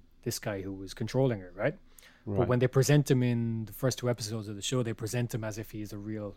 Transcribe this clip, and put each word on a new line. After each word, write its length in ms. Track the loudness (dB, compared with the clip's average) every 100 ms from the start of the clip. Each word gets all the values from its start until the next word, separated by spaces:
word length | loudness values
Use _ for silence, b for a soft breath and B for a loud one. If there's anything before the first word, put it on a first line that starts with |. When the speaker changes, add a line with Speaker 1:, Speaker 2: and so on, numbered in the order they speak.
| -16 -8
Speaker 1:
this 160 | -6 -4
guy 240 | -4 -4
who 100 | -6
was 220 | -8 -10
controlling 460 | -8 -2 2 2 0
her, 120 | -6
right? 200 | -2 -2 -2 B B B B -2
But 60 |
Speaker 2:
Right. 160 | 2 4
Speaker 1:
when 100 | 4
they 80 | 4
present 420 | 4 6 6 6
him 120 | 4
in 420 | 4 2 0 -2
the 80 | -6
first 260 | -2 -2 0
two 100 | -2
episodes 380 | -2 -4 -6 -6
of 60 | -6
the 60 |
show, 200 | -2 0
they 100 | 0
present 400 | -4 -2 -2 -2
him 80 | -2
as 160 | -4 -6
if 120 | -8
he's 200 | -8 -8
a 60 | -8
real 380 | -8 -6 -8